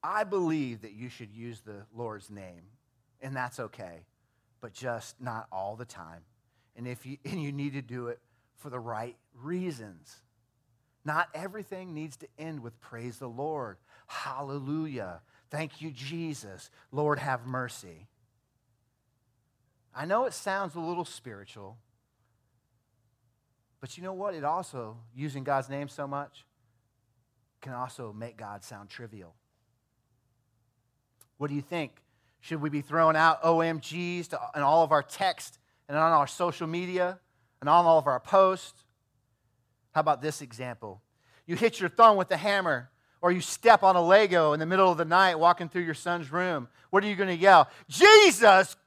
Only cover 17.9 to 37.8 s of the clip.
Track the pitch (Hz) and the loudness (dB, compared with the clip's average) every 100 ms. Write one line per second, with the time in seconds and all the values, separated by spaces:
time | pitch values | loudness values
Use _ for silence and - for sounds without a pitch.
17.9 | 82 98 _ _ _ _ _ _ _ _ | -20 -20 _ _ _ _ _ _ _ _
18.9 | _ _ _ _ _ _ _ _ _ _ | _ _ _ _ _ _ _ _ _ _
19.9 | - 156 208 254 - - 196 190 156 165 | -14 -4 -2 -2 -6 -6 -6 -6 -8 -8
20.9 | 175 170 - 127 101 98 - 98 113 _ | -8 -8 -12 -18 -18 -18 -20 -20 -20 _
21.9 | _ _ _ _ _ _ _ _ _ _ | _ _ _ _ _ _ _ _ _ _
22.9 | _ _ _ _ _ _ _ _ _ 131 | _ _ _ _ _ _ _ _ _ -20
23.9 | - 185 190 202 170 143 165 180 135 113 | -16 -14 -10 -8 -6 -4 -4 -6 -12 -14
24.9 | 113 117 127 147 139 131 139 135 139 143 | -16 -20 -12 -10 -10 -4 -2 -2 -10 -12
25.9 | - 139 143 143 _ _ _ _ _ _ | -12 -10 -10 -12 _ _ _ _ _ _
26.9 | _ _ _ _ _ _ _ 139 123 127 | _ _ _ _ _ _ _ -14 -10 -10
27.9 | - 120 104 117 110 107 101 - 101 101 | -10 -14 -12 -16 -14 -16 -16 -16 -20 -20
28.9 | - 120 107 87 _ _ _ _ _ _ | -18 -18 -18 -20 _ _ _ _ _ _
29.9 | _ _ _ _ _ _ _ _ _ _ | _ _ _ _ _ _ _ _ _ _
30.9 | _ _ _ _ _ 147 143 139 175 139 | _ _ _ _ _ -8 -8 -8 -8 -8
31.9 | _ _ _ _ _ - 165 151 147 139 | _ _ _ _ _ -12 -8 -6 -6 -4
32.9 | 165 160 156 165 160 165 165 165 160 - | 2 4 6 4 4 2 2 2 -4 -8
33.9 | 160 175 175 165 160 - 151 143 160 156 | -8 -8 -8 -8 -10 -8 -2 2 4 4
34.9 | 151 139 - 190 170 - _ _ _ _ | 2 0 -4 -4 -4 -12 _ _ _ _
35.9 | 147 160 160 139 - 175 - 165 170 180 | 0 2 2 2 -2 -4 -4 -6 -6 -6
36.9 | 180 180 185 _ _ _ _ 143 165 | -2 -4 -4 _ _ _ _ 4 4